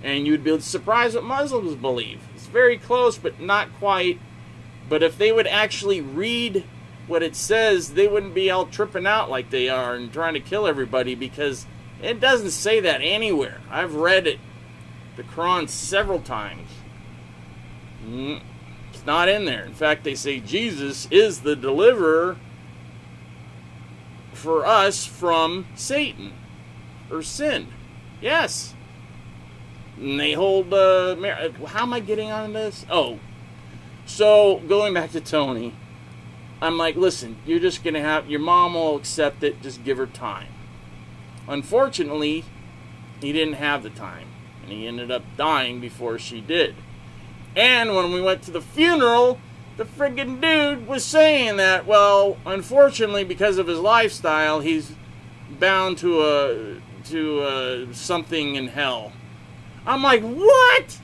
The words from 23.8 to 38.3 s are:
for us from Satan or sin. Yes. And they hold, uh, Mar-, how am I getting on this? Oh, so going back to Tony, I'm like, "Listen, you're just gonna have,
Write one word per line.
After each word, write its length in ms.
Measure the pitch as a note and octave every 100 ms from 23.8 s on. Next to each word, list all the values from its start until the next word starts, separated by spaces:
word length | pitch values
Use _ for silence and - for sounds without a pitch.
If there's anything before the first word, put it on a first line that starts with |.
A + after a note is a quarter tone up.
| - - - - -
for 320 | - D3+ D#3+
us 400 | D3 A3 G3 F#3+
from 600 | - - F3 E3 D#3+ F3+ F3+
Satan 580 | - - C#4 C#4+ - G2 - - - - - - - -
or 100 | D#3+
sin. 460 | D#3 - D4 G#3 E2+ - - - - -
Yes. 500 | A#3+ D#4+ C#4+ - - - - - - - - - - - - - - -
And 200 | C#3 C#3
they 140 | D3
hold, 400 | D3+ G3 G3 F3+
uh, 440 | G3 F#3+ F#3 F#3 F3
Mar-, 320 | G3 - D#3+ - C#3
how 160 | G#3
am 100 | A#3+
I 80 | A#3+
getting 300 | G3 G#3+ G#3+
on 240 | G#3+ G#3+
this? 320 | G#3+ G#3+ G3 -
Oh, 280 | F3+ B2+ G#2+ - - - - - - - - -
so 560 | - G#3 G#3+ G#3 F#3+ E3
going 280 | G3+ G#3
back 160 | F3+ D#3+
to 100 | D#3+
Tony, 540 | - D#3 C#3 A#2+ A#2 - - - - - - - - -
I'm 160 | D#3+ E3
like, 180 | E3 D#3
"Listen, 400 | F#3 - A#2 A2+
you're 160 | - E3+
just 240 | F3+ E3+
gonna 160 | E3+ D#3
have, 300 | D3+ D#3 C#3+